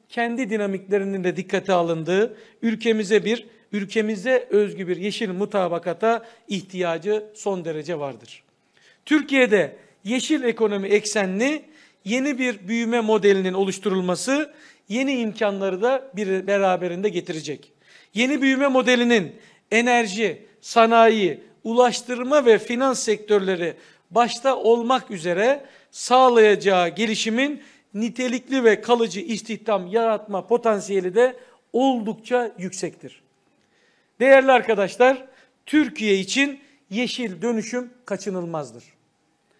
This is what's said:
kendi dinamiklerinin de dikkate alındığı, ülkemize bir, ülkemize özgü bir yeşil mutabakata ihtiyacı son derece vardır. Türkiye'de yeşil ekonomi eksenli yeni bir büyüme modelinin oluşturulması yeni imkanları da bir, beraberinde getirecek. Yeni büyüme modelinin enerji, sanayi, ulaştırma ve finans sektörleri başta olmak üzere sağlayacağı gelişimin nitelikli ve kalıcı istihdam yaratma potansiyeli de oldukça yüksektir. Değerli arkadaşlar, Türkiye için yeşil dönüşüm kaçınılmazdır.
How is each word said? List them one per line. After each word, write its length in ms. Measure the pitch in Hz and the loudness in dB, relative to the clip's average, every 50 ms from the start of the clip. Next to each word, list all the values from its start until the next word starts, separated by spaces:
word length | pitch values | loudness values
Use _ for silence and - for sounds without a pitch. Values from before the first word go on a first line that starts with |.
| _ _ | _ _
kendi 420 | - 240 233 233 233 233 262 190 | -6 -4 -4 -4 -4 -4 -4 -4
dinamiklerinin 760 | 220 208 208 196 190 190 190 185 202 202 196 196 196 190 180 | -4 -4 -2 -4 -4 -6 -4 -2 -2 -2 -2 -2 -4 -4 -2
de 120 | 180 160 | -2 -4
dikkate 360 | 185 185 - 202 185 185 196 | -4 -4 -4 -4 -4 0 0
alındığı, 640 | 185 175 170 170 165 160 156 170 185 196 220 240 226 - - - _ _ | 0 0 2 0 -2 -4 -2 0 0 0 0 -2 -4 -10 -20 -20 _ _
ülkemize 600 | 220 226 220 220 - 233 220 220 208 180 220 202 170 | -4 -4 -4 0 0 0 0 0 0 2 0 2 2
bir, 220 | 202 233 233 - - _ _ _ _ | 0 -2 -4 -6 -12 _ _ _ _
ülkemize 760 | 202 208 196 - - 220 214 214 220 185 180 254 262 247 247 - | -6 -6 -6 -4 -2 -2 -2 -2 -4 -4 -2 0 0 0 0 0
özgü 380 | 196 208 208 190 170 175 185 170 | 0 0 0 0 -4 -8 -6 -6
bir 80 | 180 | -6
yeşil 340 | 165 190 208 196 - 233 190 | -4 -4 -6 -4 -4 -6 -6
mutabakata 920 | 180 185 208 202 - 196 180 170 170 170 - 180 170 170 220 226 233 220 226 - - _ _ - | -4 -6 -6 -4 -2 -2 -2 -2 -4 -4 -6 -6 -6 -2 0 0 0 -2 -4 -12 -20 _ _ -8
ihtiyacı 760 | 202 - 196 190 185 180 175 170 165 165 160 208 214 214 214 214 - | -8 -8 -8 -8 -6 -4 -4 -4 -4 -4 -2 -2 -4 -4 -4 -8 -16
son 300 | - - 208 190 180 160 | -8 -6 -6 -6 -4 -6
derece 340 | 165 156 156 143 160 170 147 | -8 -8 -8 -8 -8 -8 -6
vardır. 440 | 143 135 123 104 - - - - _ _ _ _ _ _ _ _ _ _ _ _ _ | -8 -10 -10 -14 -18 -20 -20 -20 _ _ _ _ _ _ _ _ _ _ _ _ _
Türkiye'de 720 | - 302 294 277 - 277 262 247 208 214 190 151 135 - - _ _ _ _ - | 0 0 0 0 0 2 2 2 4 4 2 0 -2 -6 -14 _ _ _ _ -8
yeşil 380 | 196 247 254 - - 311 269 | -6 -4 -4 -2 -2 -2 0
ekonomi 460 | 254 233 226 226 220 208 202 196 196 196 | 0 -2 0 0 0 0 0 -4 0 0
eksenli 720 | 202 208 208 - - 214 196 185 185 202 247 285 311 302 - - _ _ _ _ _ _ _ | 0 0 0 0 -2 -2 -2 -2 -2 0 0 0 -2 -4 -8 -14 _ _ _ _ _ _ _
yeni 340 | 190 233 262 262 294 277 240 | -4 -4 -2 -2 -2 -2 -2
bir 300 | 254 247 220 202 185 180 | -2 -4 -4 -6 -8 -6
büyüme 320 | 233 233 233 226 233 240 | -4 -2 -2 0 0 0
modelinin 520 | 220 214 220 208 180 202 196 190 185 185 | 2 2 2 4 4 4 4 4 2 -2
oluşturulması 1000 | 185 190 196 196 185 190 - 208 190 190 180 180 175 - - 254 269 294 311 294 - - - - _ _ _ - | -2 -2 -2 -2 -4 -4 -4 -2 -2 0 0 -2 -2 -2 -2 -2 0 0 -2 -4 -10 -18 -20 -20 _ _ _ -8
yeni 300 | 202 254 269 277 269 247 | -4 -2 -2 -2 -2 -2
imkanları 640 | 233 214 - - 220 202 196 190 196 190 185 180 | -4 -4 -2 -2 -2 -2 0 -2 -4 -4 -2 -2
da 280 | 220 247 269 262 262 - - | 0 0 0 -2 -4 -8 -8
bir, 300 | 202 208 190 190 190 185 | -6 -4 -2 -2 -2 -2
beraberinde 640 | 196 202 196 196 185 185 170 180 175 175 180 202 208 | 0 0 2 2 2 0 0 -2 -6 -6 -4 -4 -4
getirecek. 640 | 170 175 175 175 160 160 139 143 139 - - _ _ _ _ _ _ - _ _ _ | -4 -4 -6 -6 -10 -10 -8 -10 -12 -12 -14 _ _ _ _ _ _ -20 _ _ _
Yeni 280 | 208 247 262 302 254 | -2 0 0 0 0
büyüme 260 | 269 269 269 254 285 277 | 2 0 2 2 2 2
modelinin 640 | 254 262 214 247 247 240 240 240 240 214 170 135 - - - _ _ _ _ _ | 2 2 4 4 2 2 4 4 2 2 2 -2 -8 -16 -20 _ _ _ _ _
enerji, 760 | 208 226 233 247 240 240 226 196 185 220 220 180 139 - - _ _ _ | 0 0 2 4 2 2 0 -2 -2 -4 -4 -4 -4 -8 -14 _ _ _
sanayi, 800 | - - - 233 226 226 233 226 226 226 220 214 196 165 135 - - - _ _ - | -18 0 4 4 6 6 8 8 8 6 6 4 0 0 -2 -4 -10 -20 _ _ -8
ulaştırma 800 | 220 226 247 247 240 - - - 247 247 233 247 254 294 294 254 | -2 2 4 4 4 2 -2 -6 -8 -8 -6 -2 0 0 4 6
ve 120 | 233 214 196 | 6 4 4
finans 440 | 214 - 240 240 269 269 247 - | 4 -2 -2 0 0 0 0 -2
sektörleri 720 | - 226 208 208 214 - 208 202 190 190 185 165 175 160 147 - - - _ _ _ _ | -2 -2 -2 -2 0 0 0 0 2 0 -2 -2 -4 -6 -6 -10 -16 -20 _ _ _ _
başta 460 | 175 226 240 220 - - - 269 247 | 0 0 0 0 -2 -2 -2 -2 -2
olmak 540 | - - 226 233 240 226 240 262 247 - - | 2 2 2 2 2 2 0 0 0 -2 -6
üzere 540 | 208 165 156 180 175 180 214 254 285 277 - - - _ _ _ | -12 -8 -4 -2 -2 0 2 0 0 -2 -4 -12 -20 _ _ _
sağlayacağı 1000 | _ - - - 247 262 262 254 240 226 214 214 202 175 156 196 190 180 175 170 | _ -14 -2 2 4 6 6 6 8 6 6 6 6 4 2 2 2 2 2 0
gelişimin 720 | 156 196 233 220 220 - - 226 220 247 277 294 294 220 - - _ _ _ _ - | -2 -2 -2 -2 -2 -2 -2 -2 -2 0 -2 -2 -4 -8 -12 -20 _ _ _ _ -8
nitelikli 720 | 202 226 233 240 254 254 247 240 254 - - 269 262 233 | -6 -6 -6 -4 -4 -4 -4 -4 -6 -6 -4 -2 2 4
ve 160 | 220 202 214 | 4 4 4
kalıcı 400 | - 226 240 233 233 196 165 202 | 2 0 0 0 0 -2 -4 -8
istihdam 680 | - - 220 185 - - 214 202 - 226 208 190 180 | -6 -6 -6 -8 -6 -10 -10 -8 -4 -2 -2 -2 -2
yaratma 600 | 175 202 233 226 226 214 208 214 208 202 185 190 | -2 -2 0 0 0 -2 -4 -6 -6 -8 -8 -2
potansiyeli 680 | - 233 240 233 226 214 196 - 180 202 190 180 185 180 | -2 -2 0 2 0 0 0 -2 -4 -4 -4 -4 0 2
de 220 | 226 247 262 254 - - _ _ _ _ _ | 2 2 2 0 -6 -16 _ _ _ _ _
oldukça 800 | - 233 262 269 254 233 208 220 202 - - - 247 247 240 214 - 175 | -2 0 2 2 0 0 -4 -6 -8 -10 -6 -4 -2 -2 -2 -4 -6 -10
yüksektir. 640 | 180 180 - - 180 156 - _ - - - _ _ _ _ _ _ _ _ _ _ _ _ _ _ _ _ _ _ _ _ - | -12 -10 -8 -8 -8 -10 -10 _ -20 -20 -20 _ _ _ _ _ _ _ _ _ _ _ _ _ _ _ _ _ _ _ _ 0
Değerli 320 | 240 269 269 269 262 269 | 6 8 8 8 8 6
arkadaşlar, 720 | 262 233 - 226 220 196 196 175 - - 247 262 269 262 - - _ _ _ _ _ _ _ | 4 4 4 2 0 0 0 -2 2 4 4 4 4 2 -4 -14 _ _ _ _ _ _ _
Türkiye 520 | - 294 311 294 233 - - 214 208 196 196 | 0 2 2 2 0 -2 -4 0 0 2 0
için 420 | 185 190 - 262 277 285 269 - - _ _ _ _ _ | 0 -2 0 0 0 0 -2 -8 -16 _ _ _ _ _
yeşil 520 | 190 226 247 - - 254 240 202 185 160 | -6 -4 -4 -4 -4 -6 -6 -8 -6 -4
dönüşüm 480 | 208 233 226 220 214 - 247 247 247 240 - _ _ | -4 -2 -2 -2 -4 -6 -6 -8 -8 -10 -14 _ _
kaçınılmazdır. 800 | - 202 185 - 208 185 180 175 170 165 156 143 117 113 120 - _ _ _ _ _ _ _ _ _ _ _ _ _ _ | -10 -8 -8 -6 -8 -6 -6 -6 -6 -8 -8 -8 -10 -14 -20 -20 _ _ _ _ _ _ _ _ _ _ _ _ _ _